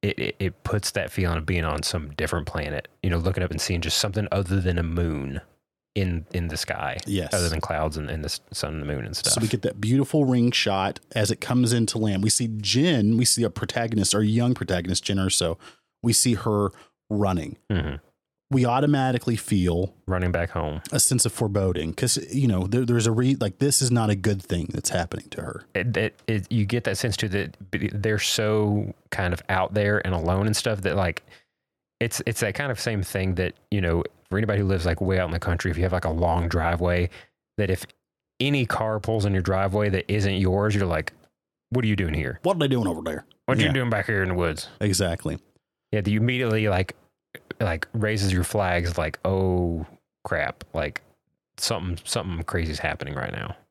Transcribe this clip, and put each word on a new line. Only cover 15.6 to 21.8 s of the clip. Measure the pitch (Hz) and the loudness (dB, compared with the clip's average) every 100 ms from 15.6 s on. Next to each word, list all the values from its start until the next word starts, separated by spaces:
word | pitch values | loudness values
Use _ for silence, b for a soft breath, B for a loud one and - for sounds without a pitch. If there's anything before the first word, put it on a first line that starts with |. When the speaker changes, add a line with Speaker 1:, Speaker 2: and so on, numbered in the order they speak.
| B B B _ | B B B _
Speaker 2:
We | 120 | 2
see | 110 127 | 4 4
her | 110 117 104 101 - B _ _ | 2 2 2 2 -2 B _ _
running. | 104 101 92 73 - _ | 0 2 0 -2 -10 _
Speaker 1:
Mm-hmm. | 95 76 71 _ _ _ _ _ | -2 0 -6 _ _ _ _ _
Speaker 2:
We | 135 123 | 2 4
automatically | 123 147 143 131 123 - 113 | 4 2 2 2 0 0 -2
feel | - 104 90 85 92 - - | 0 2 4 2 -2 -6 -4
Speaker 1:
Running | 92 90 | 0 0
back | 85 85 | 0 -2
home. | 87 78 76 - | -2 -4 -6 -4
Speaker 2:
a | - | 0
sense | - 123 | 2 2
of | - | 0
foreboding | - 110 101 95 90 | 0 0 2 2 0